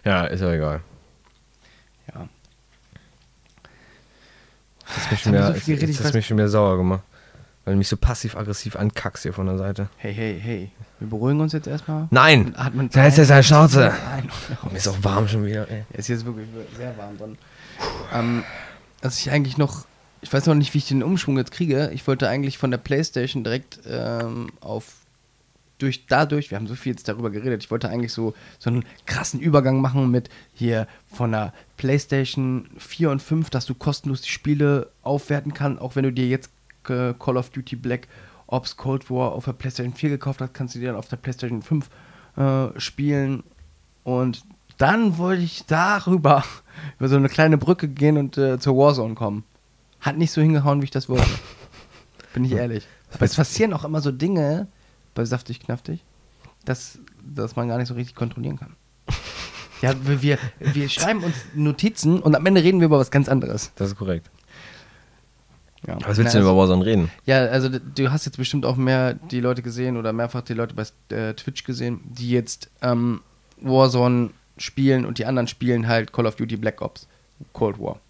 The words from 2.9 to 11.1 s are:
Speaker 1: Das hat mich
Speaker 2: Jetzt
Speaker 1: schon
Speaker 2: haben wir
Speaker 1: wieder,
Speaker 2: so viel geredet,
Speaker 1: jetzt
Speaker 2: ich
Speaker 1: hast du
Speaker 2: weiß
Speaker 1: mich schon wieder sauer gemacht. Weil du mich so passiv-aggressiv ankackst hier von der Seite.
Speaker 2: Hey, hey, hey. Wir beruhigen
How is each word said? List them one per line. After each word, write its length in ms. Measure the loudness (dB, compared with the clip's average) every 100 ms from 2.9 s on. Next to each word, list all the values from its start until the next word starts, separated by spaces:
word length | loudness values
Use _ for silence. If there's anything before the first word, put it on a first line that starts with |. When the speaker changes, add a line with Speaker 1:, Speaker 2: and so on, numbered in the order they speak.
| -20 _ _ _ _ _ _ -20 _ -20 _ _ _ _ _ _ _ _ _ -12
Speaker 1:
Das 100 | -10
hat 140 | -4
mich 0 |
Speaker 2:
Jetzt 80 | -2
Speaker 1:
schon 100 | 2
Speaker 2:
haben 0 |
wir 60 | 4 4
Speaker 1:
wieder, 60 |
Speaker 2:
so 60 | 0
viel 140 | -2 0
geredet, 120 | 0
Speaker 1:
jetzt 0 |
Speaker 2:
ich 60 | 0
Speaker 1:
hast 60 |
du 40 | 0
Speaker 2:
weiß 60 |
Speaker 1:
mich 120 | 0 0
schon 100 | 2
wieder 100 | 2
sauer 280 | 4 4 2
gemacht. 260 | 0 -2 -6 _ -20 -20 -20 _
Weil 100 | -2
du 40 | 0
mich 100 | 0
so 80 | 2
passiv-aggressiv 800 | 0 0 -6 -8 -6 -6 -8 -2
ankackst 480 | -2 -2 -8 -6
hier 80 | -8
von 140 | -4 -2
der 120 | -2
Seite. 300 | -4 -4 -8 -8
Speaker 2:
Hey, 180 | -8
hey, 240 | -6 -6 -6
hey. 300 | -6 -8 -10 -16 -20 _
Wir 80 |
beruhigen 320 | -8